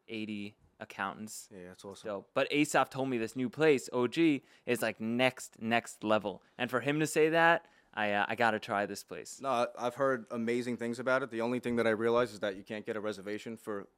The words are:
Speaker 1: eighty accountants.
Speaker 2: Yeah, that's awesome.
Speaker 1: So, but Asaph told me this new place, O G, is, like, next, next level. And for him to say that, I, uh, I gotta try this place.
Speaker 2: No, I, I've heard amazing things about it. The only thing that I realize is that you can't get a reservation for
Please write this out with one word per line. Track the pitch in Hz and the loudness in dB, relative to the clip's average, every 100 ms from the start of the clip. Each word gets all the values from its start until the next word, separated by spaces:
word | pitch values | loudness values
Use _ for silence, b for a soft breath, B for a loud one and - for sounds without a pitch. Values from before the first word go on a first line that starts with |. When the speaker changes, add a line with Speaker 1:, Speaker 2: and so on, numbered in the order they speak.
| _ | _
Speaker 1:
eighty | 110 107 104 101 107 _ _ | -8 -6 -6 -8 -14 _ _
accountants. | 110 - 98 67 107 - - | -16 -6 -6 -4 -12 -14 -16
Speaker 2:
Yeah, | 101 90 | -18 -18
that's | 92 | -16
awesome. | 101 95 110 | -16 -12 -8
Speaker 1:
So, | 98 - | -8 -4
but | - 139 | -2 0
Asaph | 147 151 147 131 | 2 4 4 2
told | 135 135 | -2 -2
me | 123 | -2
this | 113 131 | -2 -2
new | 127 | -4
place, | 123 156 139 - | 2 4 4 2
O | 123 123 | 0 0
G, | 156 165 139 b b | 4 2 2 b b
is, | - 127 | -2 0
like, | 113 - | 0 -2
next, | 110 120 131 - - - | -2 2 2 0 -16 -8
next | 113 117 - - | 0 0 0 -8
level. | 107 107 101 90 b b | 2 2 2 -6 b b
And | 120 | -2
for | 123 | -2
him | 123 151 | 0 0
to | 151 | 0
say | 160 156 | 4 4
that, | 160 165 170 - b b | 6 6 6 0 b b
I, | - 104 | -2 0
uh, | 101 - | 2 0
I | |
gotta | 110 117 107 | 4 4 2
try | - 101 101 | -2 -2 -2
this | 98 | -6
place. | - 87 - - | -10 -12 -12 -8
Speaker 2:
No, | 135 | -2
I, | 120 123 - | 0 0 -2
I've | 123 | -4
heard | 120 135 131 110 | 0 0 0 -4
amazing | 117 113 123 123 117 | -6 -2 -2 -2 -4
things | 117 120 | -4 -4
about | 123 127 | 0 0
it. | 131 | 0
The | 113 | -4
only | 117 123 | -2 -2
thing | 120 117 | -2 2
that | 113 | 2
I | |
realize | 107 117 117 120 | 2 4 4 2
is | 104 | -2
that | 104 98 | -4 -6
you | |
can't | 101 107 104 | -8 -10 -6
get | 107 | -4
a | |
reservation | 104 98 95 104 120 113 | -4 -6 -6 -8 -8 -12
for | - 104 98 | -8 -8 -10